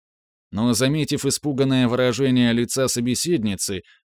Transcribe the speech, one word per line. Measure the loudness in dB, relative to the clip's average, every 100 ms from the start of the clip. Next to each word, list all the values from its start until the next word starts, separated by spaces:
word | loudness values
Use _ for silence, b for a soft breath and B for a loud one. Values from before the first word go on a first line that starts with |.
| _ _ _ _ _
Но, | -2 0
заметив | 2 0 0 -2 -2 -2
испуганное | -2 -4 -2 0 2 2
выражение | 2 0 2 2 4 4
лица | 2 -2 0 0
собеседницы, | 0 -2 -2 0 0 0 -4 -4 -6 b b